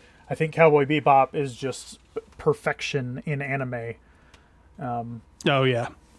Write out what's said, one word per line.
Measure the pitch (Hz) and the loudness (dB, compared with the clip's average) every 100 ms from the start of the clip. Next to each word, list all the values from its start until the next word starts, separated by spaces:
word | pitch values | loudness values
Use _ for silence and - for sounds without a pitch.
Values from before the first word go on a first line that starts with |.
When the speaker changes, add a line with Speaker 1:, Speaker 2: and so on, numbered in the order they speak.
| _ _ - | _ _ -10
Speaker 1:
I | |
think | - 160 156 | -4 -2 4
Cowboy | 160 147 139 | 6 6 4
Bebop | 151 147 135 131 - | 2 4 6 4 0
is | 139 113 | -6 -6
just | 135 - - - _ - - - | -8 -8 -12 -20 _ -14 -14 -4
perfection | 156 147 - - - 143 123 127 - | -2 0 -2 -6 -4 -4 -6 -6 -6
in | 139 | -6
anime. | 139 139 127 123 117 113 _ _ _ - _ _ _ - | -4 -4 -4 -6 -8 -12 _ _ _ -20 _ _ _ -12
Um, | 123 120 117 117 - - 160 | -8 -6 -8 -12 -16 -6 0
Speaker 2:
Oh, | 139 131 | 2 2
yeah. | 120 120 - _ | 0 -4 -10 _